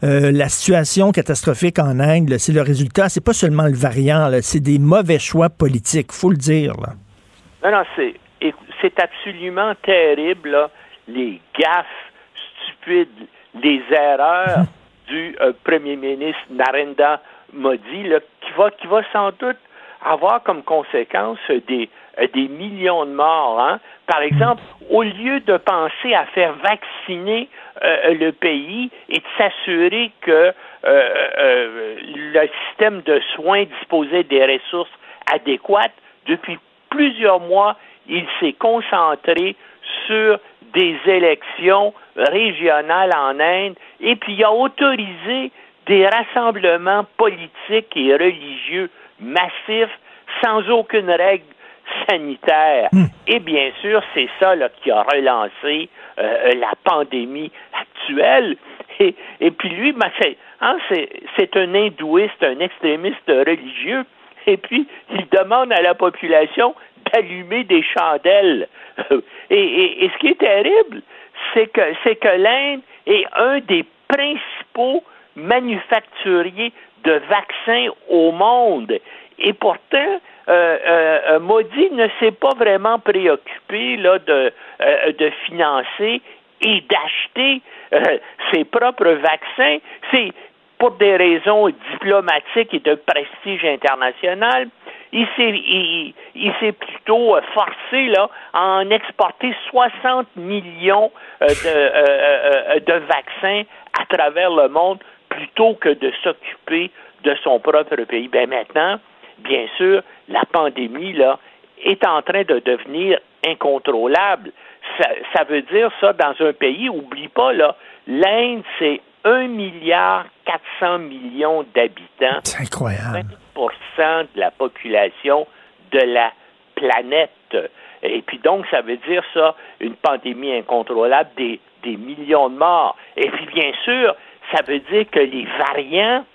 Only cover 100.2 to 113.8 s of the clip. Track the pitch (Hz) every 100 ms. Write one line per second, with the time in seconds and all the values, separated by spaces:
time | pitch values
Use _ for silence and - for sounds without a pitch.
100.2 | 254 - 175 208 175 170 180 196 220 -
101.2 | - - 143 147 170 156 139 143 147 139
102.2 | 143 139 143 139 - 151 147 170 147 143
103.2 | - - 190 202 214 - - - 165 175
104.2 | 151 151 180 165 135 147 180 196 - -
105.2 | _ - - - 226 220 - 143 135 123
106.2 | 180 156 - - - 160 180 - - _
107.2 | 143 139 - 123 156 151 151 139 117 117
108.2 | 123 123 123 131 110 156 170 208 _ _
109.2 | - - - 131 113 - 185 196 - -
110.2 | _ - 127 170 151 123 120 123 185 165
111.2 | 131 135 - _ _ _ - 190 202 156
112.2 | - 185 190 131 123 123 - 147 190 185
113.2 | _ _ 160 160 147 139